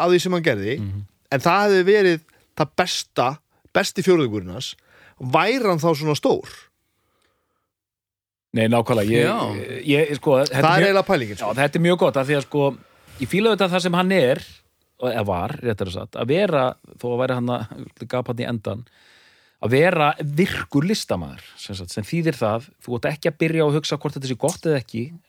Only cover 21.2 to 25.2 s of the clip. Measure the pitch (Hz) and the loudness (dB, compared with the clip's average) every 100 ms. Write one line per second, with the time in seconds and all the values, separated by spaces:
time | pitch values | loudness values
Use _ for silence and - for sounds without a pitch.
21.2 | 76 - - - - 98 90 - 107 165 | -6 -12 -20 -18 -14 -12 -10 -10 -6 -2
22.2 | 160 156 107 110 - _ - 120 147 156 | -2 0 0 -2 -6 _ -2 -2 -2 -2
23.2 | 170 151 165 160 151 151 147 147 151 143 | -2 0 0 2 2 2 -2 -4 -6 -6
24.2 | 135 123 143 - 165 143 117 117 131 170 | -8 -4 -2 -2 -2 -2 -2 -8 -10 -12